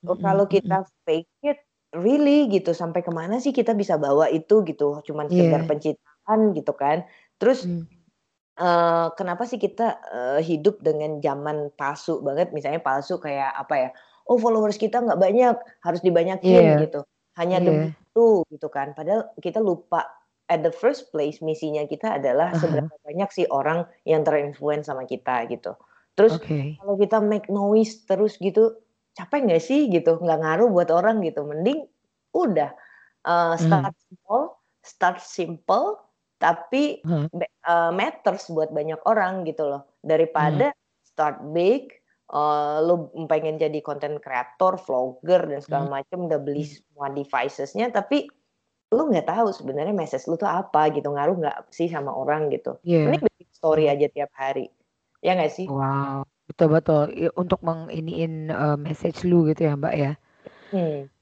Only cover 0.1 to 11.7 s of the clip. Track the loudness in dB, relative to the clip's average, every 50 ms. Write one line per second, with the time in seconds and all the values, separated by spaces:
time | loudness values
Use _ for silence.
0.1 | -6 -2 0 0 2 2 2 4 2 0 2 2 -2 -2 -2 _ _ _ _ -2
1.1 | -2 -2 -2 _ _ _ -4 -4 -4 -4 _ _ _ _ _ _ -10 0 2 2
2.1 | 4 4 4 6 6 4 4 4 2 0 0 0 -2 -2 -4 -4 -4 -4 -4 -2
3.1 | -6 -6 -4 -4 -4 -2 -2 -2 0 0 0 2 2 0 0 0 0 0 2 2
4.1 | 4 4 4 4 2 -2 2 _ 4 4 4 2 -2 -2 -2 -2 -2 -4 -10 -10
5.1 | -8 -8 -4 2 4 4 6 6 4 2 2 0 -2 -2 -2 -4 -4 _ _ _
6.1 | _ _ _ 0 2 4 4 2 2 0 -4 -4 -4 -2 0 0 0 -2 -4 -10
7.1 | _ _ _ _ _ _ 2 2 2 2 0 -6 -6 -6 -8 -12 _ _ _ _
8.1 | _ _ _ _ _ _ _ _ _ -2 2 4 4 4 4 4 4 2 0 -2
9.1 | -4 -6 -6 -6 -4 -6 -6 -6 -4 -4 -4 -4 -2 -2 -2 -2 -2 -4 -12 -14
10.1 | -10 -6 -4 -2 -2 -2 0 0 -2 2 0 0 0 2 -2 -2 -2 0 -4 -6
11.1 | -6 -4 -4 -4 -4 -4 -6 -6 -6 -4 -6 -8